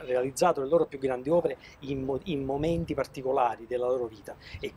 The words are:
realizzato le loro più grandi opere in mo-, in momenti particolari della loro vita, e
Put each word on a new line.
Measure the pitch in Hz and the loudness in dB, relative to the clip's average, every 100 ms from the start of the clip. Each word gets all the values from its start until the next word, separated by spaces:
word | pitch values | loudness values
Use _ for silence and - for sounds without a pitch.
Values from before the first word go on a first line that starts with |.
realizzato | 147 123 131 - 180 147 | -2 0 0 2 4 4
le | 135 | 4
loro | 170 151 | 4 2
più | 139 | 0
grandi | 131 127 131 | -2 -2 2
opere | 170 165 131 - - | 2 2 -2 -10 -12
in | 135 139 | -6 -4
mo-, | 131 131 196 | -2 -4 -2
in | 143 | -2
momenti | 135 139 156 170 160 | -2 0 0 0 -2
particolari | 139 131 - 131 131 123 107 117 | -2 -4 -4 -2 2 2 0 -4
della | 123 123 | -2 0
loro | 127 120 | 0 -2
vita, | 107 95 - - - | -6 -16 -16 -16 -12
e | - | -10